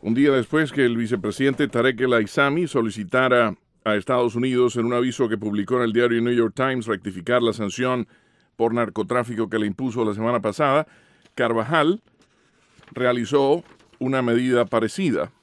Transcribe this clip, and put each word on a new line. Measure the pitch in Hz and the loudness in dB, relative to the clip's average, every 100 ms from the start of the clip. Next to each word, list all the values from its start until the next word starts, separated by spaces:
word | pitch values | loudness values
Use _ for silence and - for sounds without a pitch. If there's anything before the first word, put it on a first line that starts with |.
Un | 101 113 | -2 2
día | 143 | 4
después | 135 113 151 151 | 2 2 0 0
que | 123 | 2
el | 123 117 | 0 2
vicepresidente | 113 117 107 101 135 131 139 | -2 -2 -4 0 -2 0 -2
Tarek | 120 127 117 | 2 0 0
El | 127 | 2
Aissami | 120 104 - 139 151 170 | 2 0 0 0 0 -2
solicitara | 135 113 104 95 127 131 123 113 90 _ _ - | -2 -2 -4 -2 0 4 4 2 -2 _ _ -2
a | 107 | -2
Estados | - 127 120 113 | 0 0 0 0
Unidos | 127 123 123 123 | -2 2 2 2
en | 117 | -2
un | |
aviso | 123 123 117 120 | 0 -2 0 -2
que | 110 | -2
publicó | 107 104 98 123 | -4 -4 -2 0
en | |
el | 120 | 2
diario | 110 120 117 | 2 2 2
New | 120 | 2
York | 123 113 - | 2 0 0
Times | 131 131 113 | -2 -2 -4
rectificar | 101 104 92 85 123 | -4 -4 -8 0 2
la | 117 | 2
sanción | 107 101 92 127 127 113 _ _ _ _ _ | -2 -6 -4 -2 -2 -6 _ _ _ _ _
por | 113 117 | -2 0
narcotráfico | 113 - 98 123 120 113 110 | -2 -4 -2 -2 -2 -4 -2
que | 110 | 0
le | 104 | -2
impuso | 95 131 117 110 | -2 -4 -2 -2
la | |
semana | 101 113 120 | -2 -2 -2
pasada, | 110 101 147 139 156 - _ _ _ | -2 -2 0 0 -2 -12 _ _ _
Carvajal | - 120 117 110 165 151 208 _ _ _ _ _ _ _ _ - | -4 -2 0 0 0 2 0 _ _ _ _ _ _ _ _ -18
realizó | - 123 123 113 143 135 165 - _ _ _ | -2 0 0 0 2 2 0 -2 _ _ _
una | 131 135 | -2 0
medida | 123 117 127 123 110 | 2 2 2 2 2
parecida. | 117 110 - 185 92 80 _ | 0 -2 -2 -2 -2 -4 _